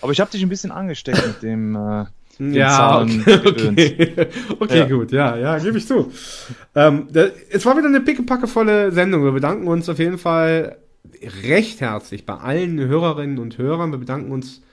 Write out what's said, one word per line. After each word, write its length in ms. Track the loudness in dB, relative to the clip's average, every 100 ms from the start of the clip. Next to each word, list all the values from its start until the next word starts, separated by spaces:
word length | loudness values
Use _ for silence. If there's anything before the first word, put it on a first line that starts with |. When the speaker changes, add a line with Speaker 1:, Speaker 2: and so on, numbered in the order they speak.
Speaker 1:
Aber 120 | -2
ich 80 | 0
hab 100 | -2
dich 120 | -2
ein 60 | -4
bisschen 220 | -4 -8
angesteckt 520 | -8 -8 -8 -2 -2 -2
mit 160 | -6
dem... 340 | -6 -4 -4 -4
Äh, 300 | -4 -6 -6 -14 -20 -10
dem 140 | -2
Speaker 2:
Ja, 160 | 2 4
Speaker 1:
Zahlen 500 | 6 6 4 2 2
Speaker 2:
okay, 180 | 6 6
<laughs> 60 |
Speaker 1:
Gedöns. 360 | 6 2 0 4
Speaker 2:
okay. 460 | 2 4 0 2 -2 -4 -10 -4
Okay, 180 | 2 2
Speaker 1:
Ja. 80 | 4
Speaker 2:
gut, 240 | 0 0
ja, 240 | 0 0 0
ja, 220 | -2 -2
gebe 180 | -2 -4
ich 100 | 0
zu. 240 | -2 -2 -8 -18 -18 -16 -18 -4
Ähm, 320 | 6 6 6 0
da, 140 | 2 2 0 -4
es 140 | -2 2
war 100 | 2
wieder 100 | 4
eine 120 | 2
pickepackevolle 880 | 2 -2 -2 -2 -2 0 2 2 2
Sendung. 320 | 0 2 2
Wir 100 | 2
bedanken 360 | 0 -2 -2 -2
uns 200 | -2 -4
auf 80 | -4
jeden 200 | -4 -2
Fall 600 | -2 0 2 0 -4 -10 _ _ -20 -20 -18 -10
recht 380 | 2 2 2 -6
herzlich 420 | -6 -6 -10 -14
bei 100 | -12 -10
allen 400 | -4 -4 -2 -4
Hörerinnen 580 | 0 0 0 -4 -6 -6
und 200 | -8 -6
Hörern. 340 | -4 -2 -4
Wir 60 | -6
bedanken 340 | -8 -8 -6
uns 300 | -8 -10 -20 _